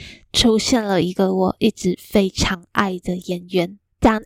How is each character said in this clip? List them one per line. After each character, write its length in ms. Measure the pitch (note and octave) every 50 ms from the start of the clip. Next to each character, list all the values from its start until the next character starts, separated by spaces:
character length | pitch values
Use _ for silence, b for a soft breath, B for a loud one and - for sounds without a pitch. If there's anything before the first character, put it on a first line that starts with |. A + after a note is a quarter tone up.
| B B B B B _ -
出 240 | - - A#3 A3
现 280 | G#3+ - - C4+ A#3 G#3+
了 180 | G3+ G3 F3+ E3
一 100 | F3+ F#3
个 220 | - G3 F#3+ F#3+
我 220 | F#3+ F#3 F#3 - -
一 100 | - A3
直 300 | - - - F3+ F3+ -
非 300 | - - - G#3+ G3 F#3
常 340 | - - - - F#3+ F3 F3 _
爱 260 | - - G3+ G3 F#3 F3+
的 160 | - - F3+
演 280 | F#3 - - F3+ F3 F3+ F3+
员。 280 | F#3 F3+ E3+ F3+ G3+ - _ _ _ _
讲， 200 | - A#3 A3 G#3+ -